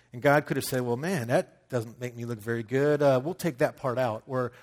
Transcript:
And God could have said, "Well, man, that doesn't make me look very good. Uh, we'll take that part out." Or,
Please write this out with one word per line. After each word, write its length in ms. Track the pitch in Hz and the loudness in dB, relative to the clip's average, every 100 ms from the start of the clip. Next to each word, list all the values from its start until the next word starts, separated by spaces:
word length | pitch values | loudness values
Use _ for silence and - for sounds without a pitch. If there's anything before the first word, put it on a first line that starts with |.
| _ | _
And 80 | 123 | 0
God 240 | 139 147 - | 4 4 4
could 100 | 139 | -2
have 80 | |
said, 180 | - 131 | -2 -2
"Well, 140 | 123 120 | -2 -2
man, 320 | 170 175 117 | -2 -2 0
that 400 | 160 - _ _ | 0 0 _ _
doesn't 300 | 123 113 - | -6 -6 -8
make 160 | 123 117 | -10 -8
me 80 | |
look 160 | 120 110 | -8 -6
very 240 | 110 117 | -4 -4
good. 380 | 110 135 147 147 | -2 0 2 4
Uh, 180 | 143 127 | 4 4
we'll 120 | 151 | 0
take 240 | 185 170 123 | -4 -4 0
that 180 | 139 - | 0 0
part 240 | 131 120 | -4 0
out." 240 | 123 110 - | 0 -2 -4
Or, 260 | 127 123 - | -4 -4 -6